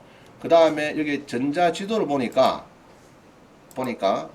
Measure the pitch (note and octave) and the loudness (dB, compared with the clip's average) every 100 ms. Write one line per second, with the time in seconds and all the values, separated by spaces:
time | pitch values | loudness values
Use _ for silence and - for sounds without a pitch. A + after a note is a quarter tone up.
0 | - - - - - E3 D#3+ D3+ D3+ D3+ | -20 -20 -20 -14 4 6 6 2 -4 -4
1 | C#3+ C#3 - A#2+ C#3 D#3 F3 E3 G3 A3 | -4 -4 -4 -4 -2 2 0 0 -4 -4
2 | D3+ C#3 A2+ C3 A#2+ E2 - - - - | -2 -2 0 2 2 0 -10 -20 -20 -20
3 | - - - - - - - - B2+ A2 | -20 -20 -20 -20 -20 -20 -14 -8 -6 -2
4 | F#2+ A2 - | 0 -2 -4